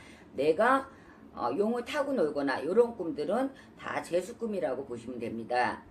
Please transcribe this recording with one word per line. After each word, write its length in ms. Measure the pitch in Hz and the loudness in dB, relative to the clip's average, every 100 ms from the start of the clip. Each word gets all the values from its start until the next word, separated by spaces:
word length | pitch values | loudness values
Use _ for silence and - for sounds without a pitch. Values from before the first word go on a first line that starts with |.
| - - - | -14 -20 -14
내가, 540 | - 147 165 233 269 262 - - - - | 0 2 4 6 4 0 -12 -20 -20 -18
어, 160 | - 120 139 | -6 -2 0
용을 260 | 208 240 240 | 0 0 -2
타고 280 | 294 277 | -2 0
놀거나 500 | 262 156 143 139 120 | 2 2 2 0 0
요런 320 | 147 208 233 226 | 2 4 4 2
꿈들은 560 | 165 147 147 220 269 - - - | -6 -4 -2 0 -2 -4 -18 -14
다 240 | - 143 | -6 -6
재수 340 | 143 175 180 233 | -2 -2 -2 -6
꿈이라고 480 | 226 196 151 123 135 | -4 -2 -2 -4 -6
보시면 320 | 120 117 123 | -10 -8 -8
됩니다. 680 | 113 113 110 123 117 95 - | -6 -6 -2 0 0 -2 -12